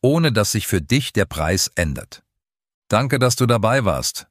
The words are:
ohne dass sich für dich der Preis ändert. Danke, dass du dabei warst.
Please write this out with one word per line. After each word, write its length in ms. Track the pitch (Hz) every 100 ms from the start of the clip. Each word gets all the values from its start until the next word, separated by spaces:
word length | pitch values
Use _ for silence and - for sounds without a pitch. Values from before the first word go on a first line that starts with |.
ohne 300 | 127 160 160
dass 200 | 110 101
sich 140 | 110 -
für 160 | 98
dich 320 | 76 127 127
der 100 | -
Preis 460 | 92 - 80 95 - -
ändert. 460 | 82 65 - - _ _ _ _ _ _ _
Danke, 300 | 104 131 135
dass 180 | 123 -
du 100 | 123
dabei 400 | 117 107 131 104
warst. 400 | 69 62 - -